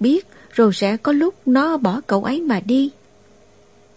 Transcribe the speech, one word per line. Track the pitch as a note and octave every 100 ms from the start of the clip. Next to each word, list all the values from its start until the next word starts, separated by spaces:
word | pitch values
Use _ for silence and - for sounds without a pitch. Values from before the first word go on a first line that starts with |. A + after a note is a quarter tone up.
biết | A3+ E4 - - -
rồi | - A3
sẽ | F#3 G3+ A3
có | D4
lúc | D4 E4+ - -
nó | B3+ D#4 D#4
bỏ | G#3+ A3+ -
cậu | G3
ấy | G#3 C#4+
mà | D#4+ G3
đi? | G3 C4 C#4 - _ _ _ _ _ _ _ _ _